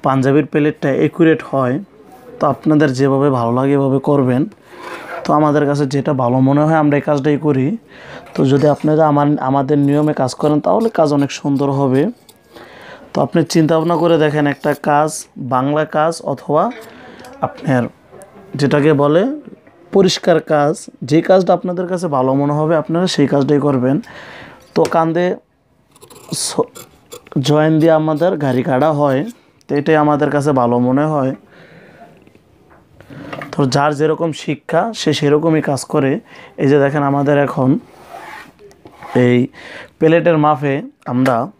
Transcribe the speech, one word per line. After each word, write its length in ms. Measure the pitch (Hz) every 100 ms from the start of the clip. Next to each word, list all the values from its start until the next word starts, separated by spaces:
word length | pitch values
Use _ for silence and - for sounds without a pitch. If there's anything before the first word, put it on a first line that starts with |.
| 143
পাঞ্জাবির 400 | 135 131 143 139
প্লেটটা 380 | 156 147 151 143 131
accurate 400 | 156 - 165 156 -
হয়। 240 | 139 127 139 202 - - - - -
তো 60 | 151
আপনাদের 340 | 131 156 151 147 127
যেভাবে 300 | 139 135 143 131
ভালো 140 | 117 123
লাগে 160 | 139 139
এভাবে 200 | 139 135 151
করবেন। 320 | 143 127 127 170 - - - - - - -
তো 60 | - 151
আমাদের 260 | 151 147 143
কাছে 160 | 143 143
যেটা 180 | 143 147 135
ভালো 140 | 123 127 131
মনে 140 | 143 151
হয় 120 | 160
আমরা 140 | 147 143
এই 40 | 139
কাজটাই 300 | 147 147 143 151
করি। 200 | 135 131 226 - - - - -
তো 60 | - 139
যদি 140 | 139 151
আপনারা 280 | 139 156 151 156
আমার, 160 | 143 147 147 131
আমাদের 280 | 139 139 147 143
নিয়মে 260 | 143 151 147
কাজ 120 | 131 -
করেন, 180 | 151 151 -
তাহলে 220 | 196 226 -
কাজ 100 | 151 143
অনেক 120 | 139 -
সুন্দর 280 | 151 139 143 139
হবে। 220 | 139 131 170 240 _ - _ - - - - - -
তো 40 | -
আপনি 160 | 139 175 160
চিন্তা 180 | 175 156 160
ভাবনা 200 | 160 170
করে 140 | 170 165
দেখেন, 200 | 151 151 147
একটা 160 | 139 151 139 -
কাজ, 220 | 147 156 151 - - 131
বাংলা 280 | 127 135 147 151 156
কাজ 160 | 156 165 -
অথবা 320 | 139 - 151 208 262 - - - - - - -
আপনার 360 | - - 131 117 - _ - - - - -
যেটাকে 320 | 139 147 143 143
বলে 200 | 143 156 233 302 - - _ _ -
পরিষ্কার 440 | 190 190 - - 160 -
কাজ, 220 | 151 143 160 - _ 127
যে 80 | 151 170
কাজটা 220 | 190 180 180
আপনাদের 280 | 180 180 180
কাছে 140 | 185 175 143
ভালো 140 | 131 135
মনে 140 | 143 147
হবে 160 | 156 165
আপনারা 240 | 147 165 185
সেই 120 | - 135
কাজটাই 280 | 143 135 147 147
করবেন। 300 | 135 127 151 - - - - - - -
তো 80 | - 165
কান্দে 320 | 170 165 165 180 185 _ _ _ _ _ _ - - - -
স-, 240 | - - - - - _ _ - - - 131
জয়েন 260 | 151 156 160
দিয়ে 140 | 165 156
আমাদের 300 | 156 151 170 185
গাড়ি 180 | 143 123 123
কাটা 220 | 131 151 147
হয়, 200 | 147 135 214 - _ _ -
তো 40 | 143
এটাই 180 | 147 156
আমাদের 240 | 151 147 147
কাছে 160 | 143 139 135
ভালো 160 | 120 120 123
মনে 160 | 131 156
হয়। 200 | 151 131 135 - - - - - - - - _ _ _ _ _ - _ _ - - - - -
তো 80 | - 139
যার 160 | 143 147 143
যেরকম 320 | 151 156 165 143
শিক্ষা 400 | - 147 - 160 214 220
সে 100 | - 143
সেরকমই 440 | 147 147 160 156 143
কাজ 100 | 135 -
করে। 200 | 156 139 160 - - - -
এই 60 | 139
যে 60 | 147
দেখেন 180 | 139 151 143
আমাদের 260 | 139 143 143 139
এখন 220 | - 131 147 - - - - - - - _ - - - - - 123
এই 120 | 123 123 127 - - - - _
প্লেটের 400 | 160 170 165 160
মাপে 300 | 151 151 147 139 262 _ -
আমরা 240 | 123 131 117 147